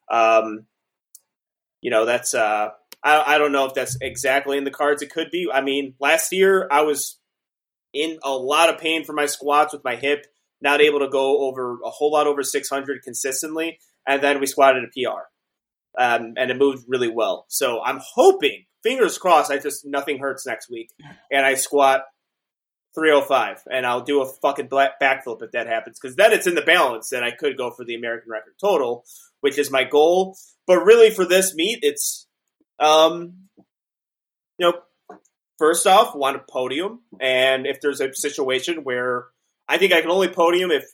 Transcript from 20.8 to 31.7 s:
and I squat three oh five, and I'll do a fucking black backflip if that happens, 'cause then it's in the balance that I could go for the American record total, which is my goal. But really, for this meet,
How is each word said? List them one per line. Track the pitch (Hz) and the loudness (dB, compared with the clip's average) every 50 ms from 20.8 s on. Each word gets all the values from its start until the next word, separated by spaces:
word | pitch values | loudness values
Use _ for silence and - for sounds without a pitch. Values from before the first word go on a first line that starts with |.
| 113 - _ _ 151 143 - _ _ - | -16 -18 _ _ -20 -20 -20 _ _ -4
and | 135 139 135 | 0 2 2
I | 135 135 | 2 2
squat | 131 - - - 143 135 135 135 131 - - _ _ _ _ _ _ _ _ _ _ _ _ _ _ _ _ - | 0 -2 -2 2 2 4 4 4 2 -2 -8 _ _ _ _ _ _ _ _ _ _ _ _ _ _ _ _ -8
three | 160 160 156 | -2 2 4
oh | 147 139 | 4 4
five, | 135 - 139 123 110 101 95 - - - | 2 2 0 0 0 -2 -6 -12 -12 -8
and | - 131 123 | -6 -4 -2
I'll | 123 123 123 120 | -2 -2 -4 -2
do | 143 143 143 | -2 -2 -2
a | 131 131 - - | -2 -2 -4 -4
fucking | - 143 139 - 131 123 | -2 -2 -2 -4 -6 -2
black | 135 135 139 131 - - | 0 2 2 0 0 0
backflip | 143 135 135 131 - 127 113 107 117 | 0 0 0 -2 -6 -10 -12 -12 -12
if | 107 | -10
that | - 120 113 117 | -8 -8 -6 -4
happens, | 113 113 110 117 - - | -4 -6 -6 -8 -14 -16
'cause | - 131 127 | -16 -6 0
then | 147 202 226 | 4 4 4
it's | 220 170 - 180 | 4 2 0 0
in | 175 | -2
the | 151 | 0
balance | - 156 170 180 156 131 117 113 - - | 2 2 4 4 2 0 -2 -4 -8 -8
that | 131 123 120 | -6 -4 -4
I | 120 | -6
could | 117 - 156 143 123 123 | -6 -6 -6 -6 -6 -6
go | 123 120 | -8 -10
for | - - 120 | -10 -12 -12
the | 117 117 | -12 -12
American | 113 120 117 117 113 - 113 | -10 -8 -8 -10 -10 -12 -12
record | 113 107 - _ _ _ | -14 -14 -14 _ _ _
total, | 190 208 190 151 131 120 123 120 - _ - - - _ _ _ | -2 0 0 0 0 -2 -6 -8 -12 _ -20 -20 -20 _ _ _
which | - 143 139 143 | -4 -2 -2 -2
is | 139 135 | -4 -2
my | 135 131 127 | -2 -2 -2
goal. | - 143 147 151 170 175 185 165 185 - - - _ _ _ _ | 2 2 4 4 4 2 0 -2 -4 -6 -16 -20 _ _ _ _
But | - 180 175 | 2 2 4
really, | 160 196 233 240 226 220 | 6 8 8 8 8 6
for | - 185 185 | 6 4 0
this | 160 180 190 185 185 151 | 2 2 2 2 0 -2
meet, | 156 170 208 | -4 -4 -4